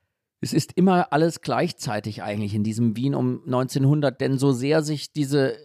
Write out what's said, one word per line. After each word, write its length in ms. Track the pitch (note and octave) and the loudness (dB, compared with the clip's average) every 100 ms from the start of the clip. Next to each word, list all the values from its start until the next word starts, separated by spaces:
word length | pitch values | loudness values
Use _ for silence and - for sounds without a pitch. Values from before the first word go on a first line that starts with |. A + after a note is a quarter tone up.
| _ _ _ _ | _ _ _ _
es 120 | - | -2
ist 180 | - - | -2 -2
immer 400 | - F#3+ F3+ - | 2 4 4 2
alles 300 | D3 E3 - | 2 0 0
gleichzeitig 800 | - A#2+ E3 - C3+ G#2+ G#2+ G#2 | -4 -2 -2 -4 -6 -6 -6 -8
eigentlich 320 | G#2 G#2 G2+ | -6 -4 -4
in 80 | G#2+ | -2
diesem 320 | G#2 G#2+ A#2+ G#2+ | -2 0 0 0
Wien 180 | C3+ | -2
um 280 | C#3 B2+ B2 | -2 -2 -4
neunzehnhundert, 760 | - B2+ C3 D3 C3+ D3+ C#3+ A#2+ | -4 -2 -2 2 2 4 2 0
denn 160 | C3 C3+ | -2 2
so 140 | C#3 | 2
sehr 300 | A#2+ C3+ D#3+ | 2 2 0
sich 300 | D3+ D3 - | 0 -6 -6
diese 420 | D3+ C3+ D3 C3+ A2 | -4 0 2 2 -2